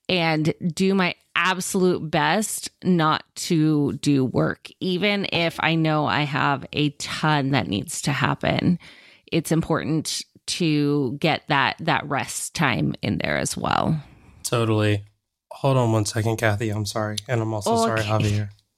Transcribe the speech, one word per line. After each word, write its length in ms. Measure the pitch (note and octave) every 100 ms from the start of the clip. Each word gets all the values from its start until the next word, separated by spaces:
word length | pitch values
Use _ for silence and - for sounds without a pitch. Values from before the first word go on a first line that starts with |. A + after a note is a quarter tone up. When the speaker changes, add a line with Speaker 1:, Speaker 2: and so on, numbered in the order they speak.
| -
Speaker 1:
and 460 | F3+ E3 D#3 D#3 - F3
do 200 | D3+ F#3+
my 200 | G3 F3 - _ -
absolute 760 | F3 F#3 - G3 F#3 C#3 D3+
best 600 | D#3+ D3 G3 G#3+ - - _
not 400 | - F3 D#3 D3 -
to 580 | - - E3 D#3 D3+ C#3
do 300 | G#2+ D3+ C#3
work, 440 | B2+ - D#3 - - -
even 460 | F#3 F3+ G#3 G3+ -
if 260 | E3 E3 -
I 120 | D#3
know 320 | E3 D#3+ D#3 C#3
I 160 | A2
have 420 | D3 C#3 C#3+ C3+ -
a 180 | - D3
ton 600 | - - - D#3 D3 C3+
that 160 | C#3 E2+
needs 340 | G2 - -
to 100 | -
happen. 680 | C3+ D3 C#3 - - - F3 - - - - -
It's 180 | E3+ -
important 680 | D#3+ - C#3+ E2 D#3 - - - - -
to 680 | - E3 D3 C#3+ D3 C3 C#3+
get 220 | D#3+ C3 -
that, 280 | C#3+ B2 -
that 260 | D#3+ C3+ D3
rest 460 | C3+ - - -
time 400 | - C#3+ G#2 - -
in 160 | - E2
there 180 | D2 C#2+
as 180 | - -
well. 440 | - G1+ - D#3 - - - -
Speaker 2:
Totally. 600 | - A#2+ A2 G#2+ G#2+ G2+ - _ _ _ -
Hold 260 | - C#3 C3
on 140 | A#2
one 120 | A2
second, 320 | G#2 A2+ A2 A2
Kathy. 320 | A2+ G#2 A2+
I'm 160 | G#2
sorry. 320 | G#2 A2+ G#2+ G#2 -
And 120 | A#2+
I'm 140 | A2
also 220 | A2 G#3 A3+
sorry, 240 | A3+ A2+
Speaker 1:
Okay. 80 | G#2
Speaker 2:
Javier. 380 | G#2+ G#2+ G#2 G#2 - _